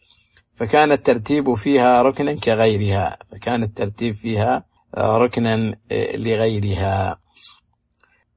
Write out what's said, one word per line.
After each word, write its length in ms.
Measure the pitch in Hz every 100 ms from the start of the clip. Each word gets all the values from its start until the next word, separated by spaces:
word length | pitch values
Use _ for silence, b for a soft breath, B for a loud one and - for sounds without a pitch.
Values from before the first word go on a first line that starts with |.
| b b b b _ -
فكان 360 | 113 151 151
الترتيب 640 | 139 - 117 107 147 139
فيها 480 | 117 143 139 123 123
ركنا 320 | 127 135 143
كغيرها، 840 | 147 117 110 110 101 101 98 85 - -
فكان 320 | 98 117 120
الترتيب 520 | 107 - 101 104 117 107
فيها، 480 | 113 107 110 131 - _ _ -
آه، 200 | 110 113
ركنا، 560 | 120 120 117 110 110 110 -
آه، 240 | 110 110 110
لغيرها. 1000 | 113 107 113 107 101 90 98 95 95 87 _ B B B _ _ _ _ _ _ _